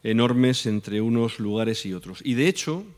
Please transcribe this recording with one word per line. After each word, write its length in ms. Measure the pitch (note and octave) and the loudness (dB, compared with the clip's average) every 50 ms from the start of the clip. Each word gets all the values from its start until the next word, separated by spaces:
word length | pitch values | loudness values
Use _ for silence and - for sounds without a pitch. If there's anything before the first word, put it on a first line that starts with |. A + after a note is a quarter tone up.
| - | 0
enormes 640 | A2+ A2 A2+ A#2+ B2 B2 B2 B2+ B2+ B2+ - - | 2 2 4 4 4 4 4 4 4 2 0 0
entre 340 | A#2 G#2+ G#2 - G2+ G2+ G#2+ | -2 -2 -2 -4 -4 -2 -2
unos 380 | A2 A#2 A#2 A#2 A#2 A2+ - - | 0 2 2 2 0 0 -2 -4
lugares 480 | A2 G#2 G#2 A2 A2+ A2+ A2+ A2 - | -4 -4 -2 0 0 -2 -2 -4 -6
y 60 | F#2+ F#2 | -8 -8
otros. 260 | F2 D#2+ F2+ F#2 - - | -8 -10 -12 -16 -8 -4
Y 120 | C3+ B2 | -2 0
de 120 | A#2+ C#3+ | 2 2
hecho 380 | F#3 F#3+ - - D#3+ D#3 F3+ G#3 G#3 E3+ | 2 2 0 -6 -6 -6 -6 -8 -14 -20